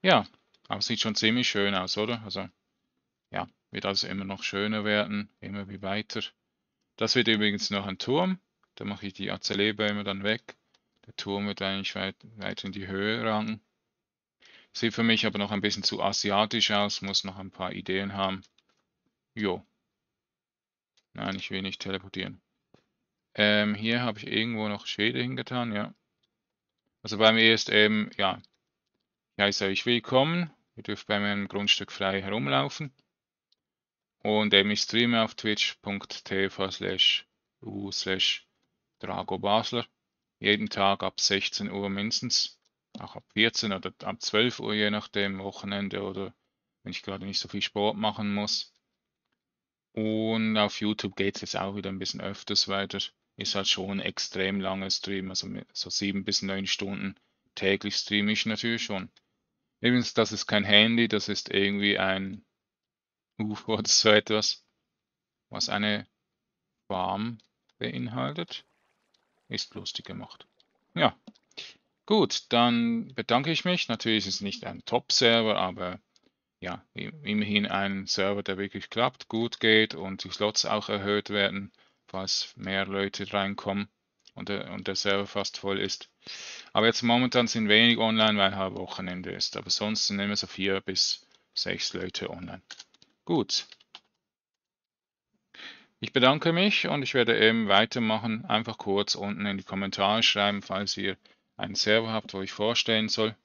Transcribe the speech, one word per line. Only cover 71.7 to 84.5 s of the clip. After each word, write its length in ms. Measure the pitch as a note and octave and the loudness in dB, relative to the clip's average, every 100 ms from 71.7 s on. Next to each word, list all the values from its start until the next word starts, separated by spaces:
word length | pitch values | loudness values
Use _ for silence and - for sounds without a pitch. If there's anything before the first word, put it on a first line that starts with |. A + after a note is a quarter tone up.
| - _ _ | -18 _ _
gut, 420 | - G#3+ D3+ - - | 2 4 4 2 0
dann 640 | A#2+ A#2+ A#2 A#2 A#2 A#2 | 4 4 4 2 0 -4
bedanke 380 | - G#2+ A#2+ C#3 | -8 2 2 2
ich 120 | D#3+ | -2
mich. 220 | F3+ F3+ - | 0 -2 -2
Natürlich 400 | A2+ - A2 G2 | -2 2 2 0
ist 80 | |
es 60 | F#2+ | -4
nicht 240 | G2+ - | -6 -6
ein 200 | - G2 | -10 -12
Top-Server, 720 | - A#2+ - - A#2+ A#2 A2 G2+ | -2 -2 0 4 6 6 4 2
aber 440 | F#2 F#2 F2+ F2+ _ _ _ _ _ _ | 0 -2 -6 -8 _ _ _ _ _ _
ja, 260 | F2+ F2 _ - | -10 -10 _ -10
i-, 160 | G#2 - | -10 -10
immerhin 440 | - G#2+ G#2 G2+ G2+ | -4 -2 2 2 2
ein 420 | F#2+ G2 G2 G2 | -2 -2 -4 -4
Server, 340 | - F#2+ G2+ | 0 0 0
der 160 | G2+ F#2 | -4 -4
wirklich 320 | G2+ G2 - | -4 -6 -8
klappt, 380 | - B2+ - - | -2 -2 -2 -6
gut 320 | A2+ A#2 - | -2 -2 0
geht 340 | A2+ A2 A2 | 4 6 4
und 300 | D2 F#2+ F#2+ | 0 -8 -8
die 60 | F#2+ | -8
Slots 340 | - G#2 G#2 | -2 0 0
auch 240 | G2+ G#2+ - | 0 0 0
erhöht 420 | G#2 G2 G#2 - | -4 0 0 0
werden, 400 | G#2 G2 G2 G2 _ _ _ _ | 2 2 0 -8 _ _ _ _
falls 480 | F#2+ F#2+ - - - | -8 -4 -4 -4 -8
mehr 300 | F#2 G2 G2 | -4 -2 -2
Leute 460 | G2 G2 - G2 | -2 -2 -4 -4
reinkommen 540 | G2+ F#2+ G2+ - G2 G2+ _ _ _ _ | -2 -2 -4 -4 -2 -4 _ _ _ _
und 140 | - | -14
der, 240 | G2 | -8